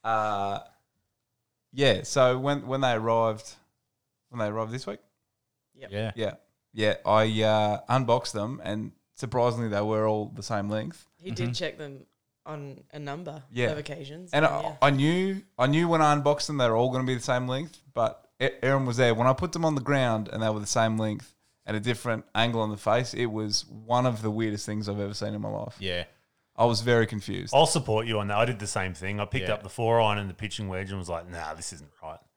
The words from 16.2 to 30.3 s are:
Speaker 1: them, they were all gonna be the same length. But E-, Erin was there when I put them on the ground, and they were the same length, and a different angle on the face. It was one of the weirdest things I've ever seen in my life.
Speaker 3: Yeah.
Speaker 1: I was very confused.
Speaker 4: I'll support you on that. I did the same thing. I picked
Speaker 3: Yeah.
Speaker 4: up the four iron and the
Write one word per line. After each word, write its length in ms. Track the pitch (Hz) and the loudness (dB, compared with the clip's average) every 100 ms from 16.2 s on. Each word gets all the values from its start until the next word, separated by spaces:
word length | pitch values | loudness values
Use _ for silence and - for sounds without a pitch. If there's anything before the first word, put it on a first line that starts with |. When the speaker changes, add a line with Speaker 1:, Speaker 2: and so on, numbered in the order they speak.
| 143 147 - | 4 2 0
Speaker 1:
them, 120 | 147 | 2
they 100 | 120 | 4
were 80 | 113 | 4
all 140 | 127 | 2
gonna 120 | 127 127 | 2 0
be 80 | |
the 60 | 123 | -2
same 260 | 127 127 127 | 0 0 0
length. 300 | 131 160 - _ | -4 -6 -14 _
But 340 | - 113 - _ _ | -2 -2 -2 _ _
E-, 100 | 135 - | -2 0
Erin 220 | 127 139 | 2 2
was 120 | 127 117 | 2 4
there 160 | 123 | 4
when 120 | 110 127 | 6 4
I 60 | |
put 200 | 131 175 | 2 0
them 120 | 165 | 0
on 100 | 160 | 0
the 60 | 143 | 0
ground, 480 | 123 139 123 110 104 | 0 2 2 0 -2
and 100 | 110 | -2
they 80 | 110 | 0
were 100 | 107 | 0
the 60 | 101 | 0
same 320 | 123 113 110 | 2 2 2
length, 360 | 110 104 - _ _ _ - | -2 -4 -10 _ _ _ -6
and 100 | 107 | -2
a 40 | |
different 440 | 110 117 123 110 - | -2 -2 -2 -4 -2
angle 260 | 107 120 113 | 0 2 2
on 100 | 107 | -2
the 60 | 107 | -2
face. 380 | - 117 123 | 2 2 0
It 120 | - 120 | -2 -2
was 380 | 107 107 98 - | -2 -2 -2 -4
one 400 | 107 110 123 127 | -18 0 2 2
of 160 | 110 | 0
the 80 | 110 | -2
weirdest 360 | 107 110 107 - | 0 -2 -2 -6
things 220 | 104 104 | -4 -4
I've 120 | 104 | -4
ever 140 | 101 | -4
seen 200 | 101 104 | -4 -6
in 60 | 104 | -6
my 80 | 107 | -6
life. 260 | 104 110 - | -6 -8 -8
Speaker 3:
Yeah. 260 | 95 87 - _ _ _ _ - | -6 -4 -6 _ _ _ _ 2
Speaker 1:
I 80 | 120 | 2
was 160 | 107 | 2
very 240 | 117 117 110 | 4 4 2
confused. 480 | 107 - 95 95 | -2 -8 -8 0
Speaker 4:
I'll 120 | 135 160 | 4 4
support 400 | 165 135 110 117 | 2 0 -2 0
you 120 | 107 | -2
on 80 | 101 | 0
that. 80 | 104 | 2
I 80 | |
did 140 | 120 110 | 0 0
the 80 | 104 | -6
same 260 | 104 92 | -4 -4
thing. 260 | 87 95 104 | -6 -6 -6
I 40 | |
picked 240 | 104 123 92 | -4 -4 -2
Speaker 3:
Yeah. 60 | |
Speaker 4:
up 80 | 107 | -4
the 80 | 101 | -6
four 300 | - 113 117 | -4 2 4
iron 180 | 110 104 | 4 0
and 100 | |
the 60 | 101 | -4